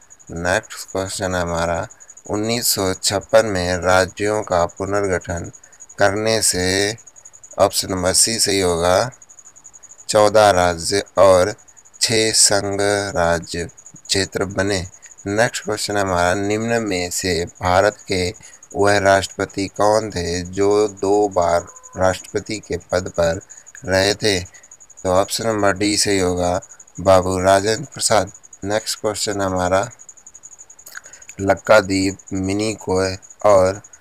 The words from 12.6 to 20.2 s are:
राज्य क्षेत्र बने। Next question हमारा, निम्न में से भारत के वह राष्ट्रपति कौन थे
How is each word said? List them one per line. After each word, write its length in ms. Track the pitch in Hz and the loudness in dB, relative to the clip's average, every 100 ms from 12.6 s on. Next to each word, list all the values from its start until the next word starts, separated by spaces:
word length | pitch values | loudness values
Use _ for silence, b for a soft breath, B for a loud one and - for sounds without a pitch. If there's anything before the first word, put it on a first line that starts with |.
| 98 98 101 101 101 95 | -2 -2 0 0 -2 -2
राज्य 500 | 85 85 - 85 85 | 0 0 -4 -8 -8
क्षेत्र 800 | - - - - 98 92 - 95 | -12 -20 -16 -6 -4 -2 -4 -4
बने। 320 | 101 98 98 87 - B B 98 | -2 -2 -2 -6 -14 B B -4
Next 360 | 101 123 - | 0 0 -2
question 340 | 98 107 - 104 | -8 -6 -4 -2
हमारा, 360 | 98 90 87 95 | 0 0 0 0
निम्न 460 | 101 107 113 117 | -2 -4 -2 -2
में 280 | 107 92 90 | -2 -4 -4
से 340 | - 95 85 85 | -6 -4 -4 -4
भारत 440 | - 92 107 101 - - | -6 0 2 2 0 -4
के 260 | 92 90 - B B - - | -4 -4 -6 B B -10 0
वह 220 | 101 101 | 2 4
राष्ट्रपति 680 | 98 98 95 - 98 - 95 | 4 2 2 -6 -8 -6 -6
कौन 360 | - 104 107 107 | 0 2 2 0
थे 320 | 90 | -6